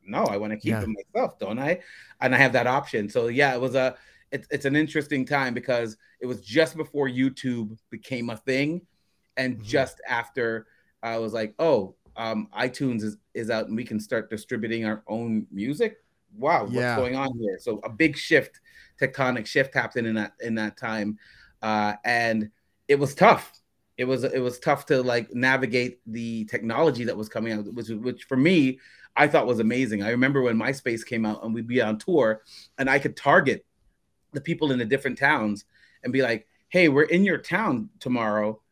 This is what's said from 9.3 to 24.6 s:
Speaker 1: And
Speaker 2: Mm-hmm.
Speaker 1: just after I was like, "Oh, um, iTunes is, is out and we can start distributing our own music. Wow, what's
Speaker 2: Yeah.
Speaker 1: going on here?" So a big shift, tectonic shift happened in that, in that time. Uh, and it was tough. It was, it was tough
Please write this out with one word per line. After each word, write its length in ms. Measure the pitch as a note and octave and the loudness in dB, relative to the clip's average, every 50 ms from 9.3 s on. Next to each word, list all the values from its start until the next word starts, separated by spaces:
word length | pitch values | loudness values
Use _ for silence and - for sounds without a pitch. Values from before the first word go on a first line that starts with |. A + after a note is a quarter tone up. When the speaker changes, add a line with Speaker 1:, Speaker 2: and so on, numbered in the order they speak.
| _ | _
Speaker 1:
And 180 | B2+ C3 B2+ A#2+ | -4 -4 -4 -4
Speaker 2:
Mm-hmm. 80 | G#2+ G#2+ | -6 -6
Speaker 1:
just 360 | G#2 C#3+ C#3+ C3 B2+ - _ - - | 0 0 0 0 0 -6 _ -8 -6
after 580 | B2+ A#2 A#2 - _ C3 A#2+ A2+ A2+ A2 A2+ _ _ _ _ _ _ _ | -4 -4 -6 -6 _ -4 -2 -2 -4 -6 -10 _ _ _ _ _ _ _
I 160 | - A#2 A2+ A2+ | -8 -6 -4 -4
was 140 | A2+ A2 | -4 -4
like, 220 | A2 A2+ A2 G#2+ - - | -4 -4 -6 -6 -4 0
"Oh, 360 | D#3+ E3 C#3+ A2 F#2+ F#2 - _ _ _ _ | 2 4 4 2 0 -4 -12 _ _ _ _
um, 320 | - A2+ A2+ A2+ G#2+ - - - | -8 -6 -4 -4 -4 -6 -6 -4
iTunes 480 | G#2 B2 C3 B2+ - C#3+ C3 B2 A2 | -4 -4 -4 -2 -2 -2 -2 -2 -2
is, 140 | G#2+ G#2+ G#2 _ _ _ | -4 -6 -8 _ _ _
is 160 | _ A#2 A#2 G#2+ | _ -8 -4 -2
out 160 | A#2 A2 G#2+ - | -2 -2 -2 -4
and 80 | A2 | -6
we 80 | A2 B2 | -6 -6
can 140 | - A2+ G#2+ | -4 -6 -6
start 300 | G#2+ - B2+ A2+ - - | -4 -2 -4 -4 -4 -4
distributing 540 | A2 G#2+ - - B2+ A2 G#2+ A2 A#2 A2+ A2+ | -10 -10 -8 -6 -6 -6 -4 -4 -4 -2 -2
our 180 | G#2+ A2 G#2+ _ | -4 -4 -6 _
own 400 | - G#2+ A2+ A#2 A#2 A2 A2 - - | -8 -6 -6 -2 -2 -2 -2 -2 -4
music. 460 | - F#2+ G#2 B2+ D3 D3 A#3 A3 A3 _ _ _ _ _ _ _ - | -8 -6 -4 -4 -2 -2 -2 -4 -4 _ _ _ _ _ _ _ -12
Wow, 280 | G#2+ B2+ D3+ E3 C3+ G#2+ | -4 0 2 2 2 0
what's 100 | A#2 B2 | -2 -2
Speaker 2:
Yeah. 220 | B2+ B2 A#2+ A#2+ | -2 0 0 0
Speaker 1:
going 200 | B2+ B2+ B2 C3 | 0 -2 -2 -2
on 140 | C3 C#3 C3+ A#2+ A#2 | -4 -4 -4 -4 -4
here?" 200 | A2+ G2+ F#2+ - | -4 -4 -4 -4
So 200 | - B2 G#2+ G#2 - | -6 -6 -6 -6 -8
a 40 | - | -12
big 280 | A2+ - D#3+ D#3 C#3+ - | -2 0 0 0 0 -2
shift, 420 | - - E3 C#3 B2+ - _ - _ _ _ - - _ _ - | -2 2 2 2 2 0 _ -20 _ _ _ -20 -20 _ _ -4
tectonic 460 | C#3 C3 - - C3+ B2+ B2 A#2+ G#2+ | -4 -4 0 0 0 0 0 -2 -6
shift 260 | - - C#3+ C3 C3 - | -2 0 0 0 2 0
happened 320 | C3+ A#2 A2+ - B2+ A#2 | -4 -4 -2 -4 -4 -2
in 80 | A2+ A2 | 0 -2
that, 180 | A2 G#2 - _ _ | -2 -4 -4 _ _
in 140 | A2+ A#2 A2+ | -6 -4 -4
that 200 | A2 G#2+ G#2 - | -4 -4 -6 -6
time. 400 | - - A2+ A2 A2 G#2 G#2 G#2+ - - - - - - _ _ _ | -8 -8 -6 -4 -2 -4 -4 -6 -8 -12 -20 -20 -20 -20 _ _ _
Uh, 320 | - A2 G#2+ G#2+ G#2 G#2 G#2 - - | -2 0 0 2 0 0 -2 -4 -2
and 460 | A#2+ A#2+ A#2+ A#2 A2+ A2+ A2 G#2+ G#2 _ _ _ _ _ _ _ - | 0 0 2 2 0 0 0 -2 -4 _ _ _ _ _ _ _ 2
it 100 | C#3+ C#3+ | 4 4
was 160 | C#3+ C3+ - | 4 -2 4
tough. 380 | - F3+ A#3 F3 - - - _ _ _ _ _ _ _ _ _ | 6 8 8 8 6 2 -14 _ _ _ _ _ _ _ _ _
It 80 | - B2+ | -4 -2
was, 200 | B2+ C3 A#2+ A#2+ | -2 0 0 0
it 140 | - - C3 | -2 0 0
was 180 | B2 B2 A#2+ | -2 -2 -4
tough 260 | - | -2